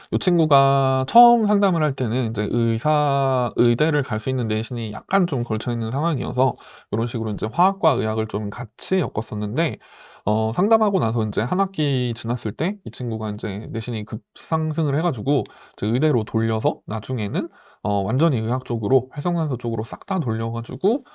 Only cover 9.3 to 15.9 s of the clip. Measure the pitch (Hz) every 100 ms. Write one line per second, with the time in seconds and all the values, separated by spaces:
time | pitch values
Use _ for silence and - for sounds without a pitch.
9.3 | 107 104 127 160 110 - - - - -
10.3 | 107 110 117 208 220 214 196 113 117 110
11.3 | 107 120 180 190 190 147 131 123 117 117
12.3 | 120 110 - 170 208 110 - 123 113 107
13.3 | 104 107 98 - 113 117 113 104 107 -
14.3 | - - 160 156 156 151 143 170 117 135
15.3 | 147 107 - - - 107